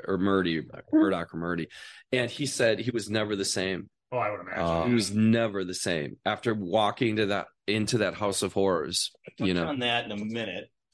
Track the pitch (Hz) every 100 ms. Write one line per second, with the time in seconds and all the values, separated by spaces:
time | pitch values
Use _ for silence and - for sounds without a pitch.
0 | - 95 98 98 90 82 - - - 311
1 | 311 90 85 80 85 85 80 - - -
2 | - 127 120 - 139 - 120 107 113 117
3 | 104 107 104 101 95 98 92 90 - _
4 | _ 123 107 104 92 90 85 82 82 120
5 | 98 104 110 113 113 98 90 92 101 85
6 | 73 - 95 107 120 107 90 107 104 -
7 | 117 107 101 98 - _ - 107 104 120
8 | 98 - 104 98 98 101 98 87 71 90
9 | - - - - 98 90 113 139 120 120
10 | 113 104 107 117 107 90 - _ _